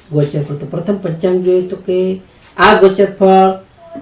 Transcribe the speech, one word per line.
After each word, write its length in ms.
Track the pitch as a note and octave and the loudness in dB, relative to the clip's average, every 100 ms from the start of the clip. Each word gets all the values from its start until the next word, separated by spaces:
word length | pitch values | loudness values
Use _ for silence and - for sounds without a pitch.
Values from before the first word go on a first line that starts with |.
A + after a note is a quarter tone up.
| - | -6
ગોચર 340 | D3 D3 D3+ | -4 -2 -4
ફળ. 160 | D3 C#3+ | -8 -10
તો 80 | - | -10
પ્રથમ 300 | E3+ G#3 G3 | -8 -6 -6
પંચાંગ 400 | F3 D#3+ F#3 F#3 | -6 -4 -2 -2
જોઈએ 240 | F3+ F#3 F#3 | 0 -2 -2
તો 80 | F#3+ | -8
કે 220 | - F#3 F#3 F#3+ - _ _ - | -6 -4 -4 -6 -12 _ _ 0
આ 160 | G3 G3 | 2 4
ગોચર 300 | F#3+ F#3+ G3 - | 4 4 -2 2
ફળ 340 | F#3+ F#3+ F#3+ F#3+ - _ - - | 4 4 4 0 -12 _ -20 -20